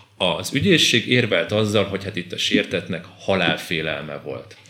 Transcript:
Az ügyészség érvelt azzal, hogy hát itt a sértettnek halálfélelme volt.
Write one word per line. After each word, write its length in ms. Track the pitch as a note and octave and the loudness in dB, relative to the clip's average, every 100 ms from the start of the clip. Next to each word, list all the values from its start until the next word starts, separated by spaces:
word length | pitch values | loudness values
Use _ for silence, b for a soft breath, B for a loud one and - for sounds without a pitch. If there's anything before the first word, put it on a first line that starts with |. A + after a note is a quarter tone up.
| B - | B -2
Az 340 | F#2 D#2+ G2+ | 0 0 -2
ügyészség 540 | C#3+ F#3+ E3 - A#2 G#2 | 0 4 4 4 2 4
érvelt 440 | B2 A2 F#2 - | 2 4 0 2
azzal, 320 | G#2 G#2+ G#2+ | 0 2 2
hogy 200 | G2 G2 | 2 -2
hát 120 | F#2+ F2+ | -6 -8
itt 160 | F2 | -8
a 60 | - | -4
sértettnek 640 | - G#2 G2+ F2+ - F2+ - - | 0 0 2 -2 -4 -8 -10 -8
halálfélelme 1000 | - F#2+ E2+ D#2+ - E2+ D#2 C#2+ D2 C#2+ | 0 2 2 0 -2 -4 -4 -6 -8 -10
volt. 320 | C#2+ B1 - - | -10 -10 -12 -20